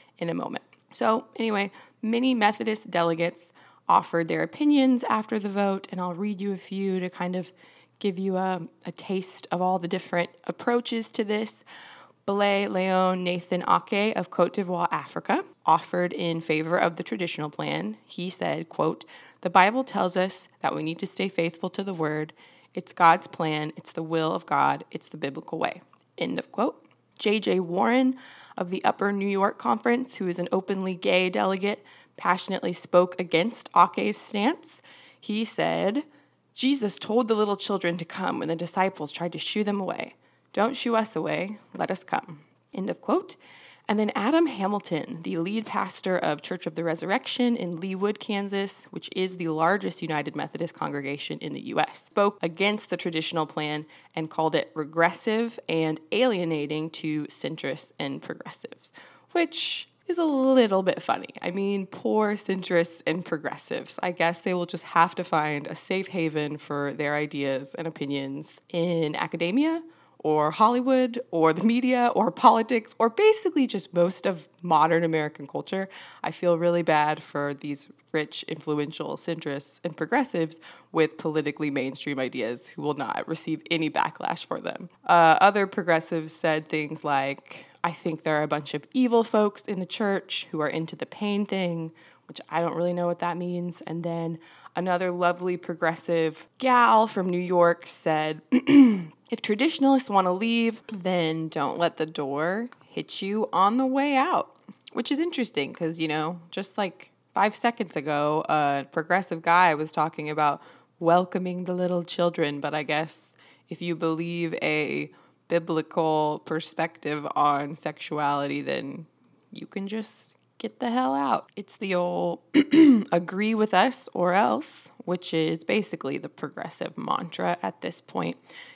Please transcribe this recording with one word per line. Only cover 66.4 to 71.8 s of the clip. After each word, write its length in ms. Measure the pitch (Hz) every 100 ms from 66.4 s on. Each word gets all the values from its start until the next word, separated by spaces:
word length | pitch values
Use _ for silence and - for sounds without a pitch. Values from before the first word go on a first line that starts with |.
| 147 151
for 380 | - 143 143
their 220 | 156 147 147
ideas 580 | 151 147 139 135 139
and 120 | - 160
opinions 760 | - 139 139 135 139 156 - _
in 440 | 175 175 165 151
academia 680 | - 165 165 170 247 311 330 330 - _ -
or 300 | 156 151 151
Hollywood 720 | 160 220 247 254 262 254 240 -
or 200 | 165 160
the 100 | 165
media 480 | 220 240